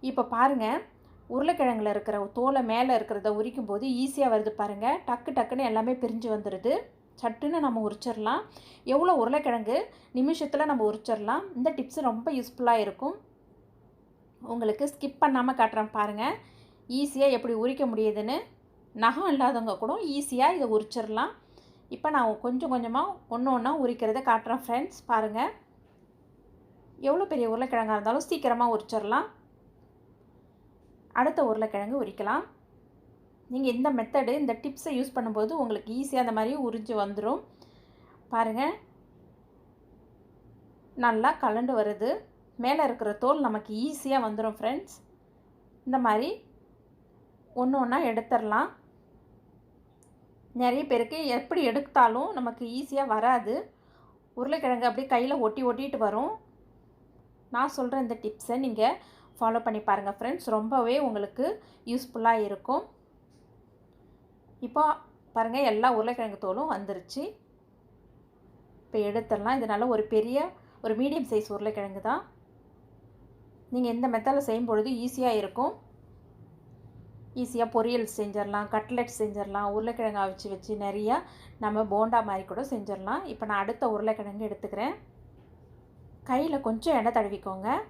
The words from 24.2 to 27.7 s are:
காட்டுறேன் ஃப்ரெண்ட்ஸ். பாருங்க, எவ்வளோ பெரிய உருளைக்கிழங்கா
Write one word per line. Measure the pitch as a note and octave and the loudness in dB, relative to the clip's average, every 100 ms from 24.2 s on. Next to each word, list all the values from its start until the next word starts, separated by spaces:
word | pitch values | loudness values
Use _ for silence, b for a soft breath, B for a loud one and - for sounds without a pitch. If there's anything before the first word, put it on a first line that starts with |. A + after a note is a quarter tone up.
| C4 | 4
காட்டுறேன் | A3+ A3+ B3 B3+ | 2 4 -4 0
ஃப்ரெண்ட்ஸ். | A#3+ E4+ - - | -2 -2 -10 0
பாருங்க, | A#3 A3 G#3+ D4 - _ - _ _ _ _ _ _ - - - - - - C4+ | 2 2 -2 -4 -4 _ -20 _ _ _ _ _ _ -20 -20 -20 -20 -20 -6 0
எவ்வளோ | D#4+ G4 | 2 2
பெரிய | D4+ A#3 | 0 0
உருளைக்கிழங்கா | A3+ B3+ | 0 0